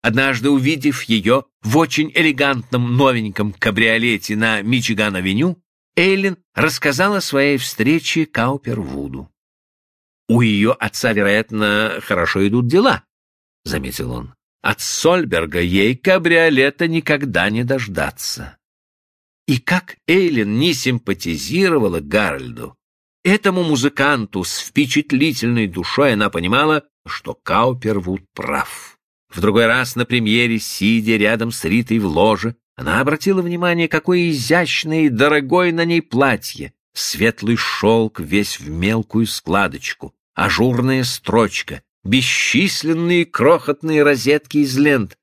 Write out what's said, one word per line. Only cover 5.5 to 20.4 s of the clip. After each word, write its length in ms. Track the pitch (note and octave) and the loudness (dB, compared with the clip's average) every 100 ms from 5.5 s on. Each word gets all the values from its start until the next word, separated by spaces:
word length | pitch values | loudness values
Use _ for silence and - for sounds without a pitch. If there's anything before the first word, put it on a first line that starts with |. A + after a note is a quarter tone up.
| E3 _ _ _ | -4 _ _ _
Эйлин 420 | - F3+ G3 G3 F3 _ | 0 2 2 -2 -6 _
рассказала 640 | - D#3 - D3 B2+ G3 G3+ | -2 -2 0 -4 0 0 0
о 20 | |
своей 380 | - C#3 C#3 C#3+ | -2 0 0 0
встрече 680 | B2+ - A#2+ D#3+ - E3 D#3 | -4 -2 0 0 -2 -4 -2
Каупервуду. 1040 | - A#2+ C#3 - - D#2 C#2 C#2+ C2 C#2 _ _ _ _ _ _ _ _ _ _ | -2 -2 -2 -6 -6 -6 -8 -10 -12 -16 _ _ _ _ _ _ _ _ _ _
«У 120 | A#2 | 2
её 320 | A#2 G#2 G#2+ | 4 2 2
отца, 400 | - A2 - B2 | 0 -4 -2 -2
вероятно, 880 | G#2 G2+ G#2 A2 A2 G#2 G#2 A2 F#2+ | 0 2 0 0 -2 0 2 0 -4
хорошо 420 | - F#2+ E2 F#2+ G2+ | -4 -2 0 0 2
идут 180 | A2+ A#2+ | 2 2
дела», 380 | E3 B3+ - _ _ _ _ _ _ | 2 2 0 _ _ _ _ _ _
заметил 480 | - D2 C2 - B1+ | -8 -8 -6 -8 -8
он. 220 | B1 B1+ _ _ _ | -8 -10 _ _ _
«От 180 | - - | -6 -4
Сольберга 800 | - - D#3+ F3+ C#3 F2 E2 F2 | -6 0 2 2 0 -2 -2 -2
ей 360 | F2 F#2+ G#2 C3 | 2 2 2 2
кабриолета 920 | - F#3+ E3+ E3 E3 C3+ C#3 - E3+ | 2 2 4 4 4 4 2 0 -2
никогда 640 | E3 D#3 D3 C#3 F2 F#2+ | -2 0 -2 0 0 0
не 140 | A2 | 0
дождаться». 920 | B2 C3+ A2 E2+ D2 - - - C#2+ - _ _ _ _ _ _ _ _ - | -2 -2 -4 -6 -6 -6 -10 -10 -12 -18 _ _ _ _ _ _ _ _ -2
И 100 | B2+ | -2
как 380 | - F3+ - - - | 0 -4 -4 -14 2
Эйлин 520 | F3+ F3+ C3 | 2 4 0